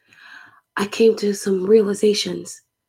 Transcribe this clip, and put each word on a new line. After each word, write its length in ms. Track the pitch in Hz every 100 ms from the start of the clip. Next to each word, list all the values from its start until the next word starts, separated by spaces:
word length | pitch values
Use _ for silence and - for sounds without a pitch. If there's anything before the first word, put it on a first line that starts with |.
| _ _ - - - _ _ -
I 100 | 202
came 300 | - 226 214
to 180 | 202
some 300 | 196 202 190
realizations 960 | 185 220 202 202 214 202 185 175 - - _ _